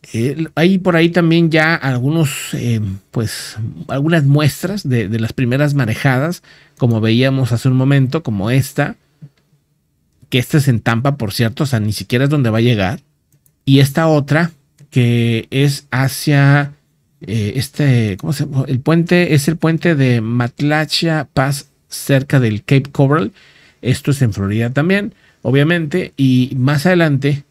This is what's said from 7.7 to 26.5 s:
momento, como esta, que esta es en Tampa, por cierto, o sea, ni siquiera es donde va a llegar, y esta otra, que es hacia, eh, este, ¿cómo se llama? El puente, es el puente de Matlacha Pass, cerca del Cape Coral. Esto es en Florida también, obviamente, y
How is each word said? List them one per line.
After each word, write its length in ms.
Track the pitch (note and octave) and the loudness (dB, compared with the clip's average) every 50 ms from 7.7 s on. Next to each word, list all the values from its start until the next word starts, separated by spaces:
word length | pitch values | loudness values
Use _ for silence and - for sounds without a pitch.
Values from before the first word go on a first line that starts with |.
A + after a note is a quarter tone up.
| B2+ | 2
momento, 440 | C3 C3 C#3 C#3+ C#3 C3+ B2+ C#3+ D#3+ | 2 2 2 2 2 2 0 -2 -4
como 300 | - C3 G#2+ G2 F2+ A2+ | -4 -4 -4 -2 -2 0
esta, 460 | B2+ C3+ C3 - - - C#3+ - A#3 _ _ _ _ _ - C#3 _ _ _ _ _ _ _ _ _ _ _ _ _ _ _ _ _ _ - _ | 0 0 0 -2 -4 -4 -4 -4 -6 _ _ _ _ _ -20 -20 _ _ _ _ _ _ _ _ _ _ _ _ _ _ _ _ _ _ -10 _
que 80 | - | -2
esta 200 | B2 A#2+ - - | -2 -2 0 0
es 100 | D3+ C#3 | 2 2
en 140 | C#3 A#2+ G#2+ | 2 0 0
Tampa, 340 | - A#2+ A#2 A2+ B2+ C#3+ C#3+ | 0 -2 -2 0 0 -2 -2
por 160 | C#3 A#2 G2+ | -2 -6 -6
cierto, 320 | - - A#2+ A2+ - - D#3 | -2 -2 -2 -2 -2 -4 -4
o 40 | |
sea, 120 | C#3 C3 A2 | -2 -2 -2
ni 140 | G#2 G#2+ G2+ | -2 -2 -4
siquiera 320 | - G2 _ B2 B2 C3+ | -6 -6 _ -2 0 0
es 40 | C#3+ | 0
donde 200 | D3+ D3 B2+ A2+ | 0 0 0 0
va 100 | G#2+ A2+ | 0 2
a 20 | |
llegar, 380 | A#2 A#2+ A#2+ G#2 F#2+ F2+ B2+ - _ _ _ _ _ _ _ _ _ _ _ _ _ | 2 2 2 2 0 -2 -4 -8 _ _ _ _ _ _ _ _ _ _ _ _ _
y 140 | C#3 C3+ C3+ | 2 4 4
esta 280 | C#3 C#3 - E3 E3 | 4 2 2 0 2
otra, 440 | D#3+ D#3 D3 C#3 C#3+ C#3+ D#3 E3+ E3 - _ _ _ _ _ - _ | 2 2 2 0 0 0 0 0 -2 -6 _ _ _ _ _ -20 _
que 580 | - C3+ A#2+ A#2+ A#2+ A#2+ A#2 A#2 A#2 A2+ - _ | -2 0 0 2 2 0 0 0 -2 -2 -4 _
es 360 | - C3+ C#3 D3 C#3+ - _ _ | -2 0 0 0 0 -4 _ _
hacia, 840 | - B2+ C3+ C3+ - - - D3+ C#3+ C#3 C#3 C#3 C#3+ C#3+ C#3+ C#3+ - _ _ _ _ _ _ _ _ _ | -2 -2 -2 -2 -4 -4 -2 0 2 4 4 4 4 4 2 -2 -10 _ _ _ _ _ _ _ _ _
eh, 320 | - - G#2+ A#2 G#2 G#2 - | -8 -4 -4 -2 -2 -2 -2
este, 640 | C#3 - - _ - D3 C#3 B2 A#2+ A2 G#2 F#2 | -4 -6 -6 _ 0 2 2 4 2 2 0 -2
¿cómo 160 | - - D#3+ D3 | -4 -4 -6 -4
se 120 | - E3+ | -4 -4
llama? 200 | D3+ C#3+ C3+ C3+ | -4 -2 -4 -2
El 140 | C#3 C3 A#2 | -2 -4 -2
puente, 520 | - - E3 E3+ E3+ E3+ F3+ F3 F3 - D3+ | 0 2 2 2 2 2 2 2 4 2 2
es 140 | C#3 - | 2 2
el 100 | - D#3 | 0 -2
puente 380 | - - D#3+ D#3+ E3 - F3 E3 | 0 0 0 0 0 0 0 2
de 260 | C#3+ C3+ B2+ B2 A#2 | 2 2 2 2 0
Matlacha 1040 | A2 A2+ A#2+ B2 B2 A#2+ _ - C#3+ D3 D3+ D#3 D#3 C#3+ - - F3 E3 D#3+ D#3 C#3+ _ _ | 0 -2 -2 -2 -2 -4 _ -2 -2 0 0 0 -2 -2 -4 -2 -2 -2 -2 -2 -4 _ _
Pass, 340 | C3 C3 C3+ C#3+ C#3 - _ _ _ _ _ | -2 0 0 -2 -6 -8 _ _ _ _ _
cerca 480 | - - - - C#3 C3+ C3 - D3 C3+ | -16 -12 -2 0 0 0 0 2 2 2
del 240 | B2 A2 G#2+ G#2 - | 2 2 0 -2 0
Cape 280 | - C#3 C3+ C#3 - | 0 0 0 0 -2
Coral. 400 | - - C#3 C3+ D3 D#3+ F#3+ A3+ _ _ _ _ _ _ _ _ _ _ | 0 0 2 2 2 0 -2 -4 _ _ _ _ _ _ _ _ _ _
Esto 300 | - A#2+ B2+ - - D3 | -2 -2 -2 -2 0 -2
es 100 | C#3 C#3 | 0 0
en 100 | C3+ A2+ | 0 -2
Florida 380 | F#2+ G2 G2 G2 G#2 A2 A#2 A#2+ | 0 -2 -4 -2 -2 -2 -2 -2
también, 460 | B2+ C#3 D3+ F3+ F#3+ G3+ G3+ A3+ _ _ _ _ _ _ | -2 -2 0 0 0 0 -2 -6 _ _ _ _ _ _
obviamente, 720 | - A#2+ B2+ C#3 C#3+ D#3+ F3 E3+ D#3+ D3 D3 F#3 F3 - _ | -4 0 2 2 2 2 0 -2 -2 -2 -4 -4 -4 -6 _
y 360 | - C3+ C3 B2+ B2+ B2+ C3 | 0 2 2 4 2 2 0